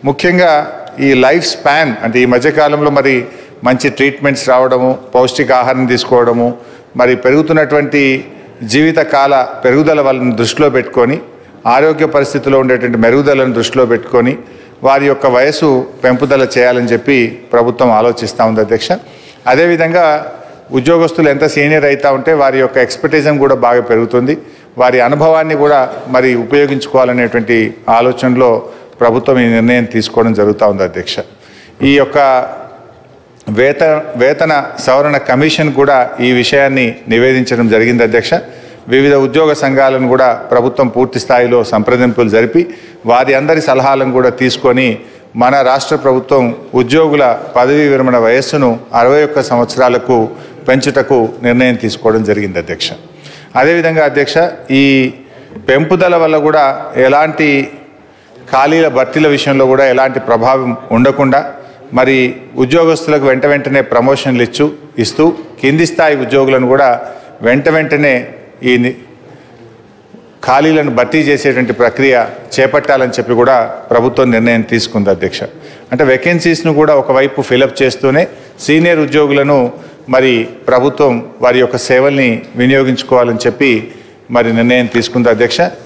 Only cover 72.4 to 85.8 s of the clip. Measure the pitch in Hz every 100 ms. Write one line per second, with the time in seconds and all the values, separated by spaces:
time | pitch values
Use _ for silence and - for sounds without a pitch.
72.4 | - - 131 147 139 135 127 120 113 117
73.4 | 123 127 110 - - 117 123 123 127 113
74.4 | 117 117 107 117 - 110 101 90 90 -
75.4 | - - - - - 127 139 131 175 170
76.4 | 170 165 165 147 151 143 131 135 139 139
77.4 | 131 127 131 135 131 - 135 139 190 -
78.4 | - - - 156 175 165 143 147 147 143
79.4 | 139 143 123 - - - - 127 131 117
80.4 | 117 - - 127 135 143 143 120 117 -
81.4 | 123 127 123 123 - 127 139 139 127 113
82.4 | - - 127 135 131 123 - 127 120 110
83.4 | 123 - 139 110 - - - - - 120
84.4 | 117 117 120 127 117 120 113 131 120 110
85.4 | 120 - 180 -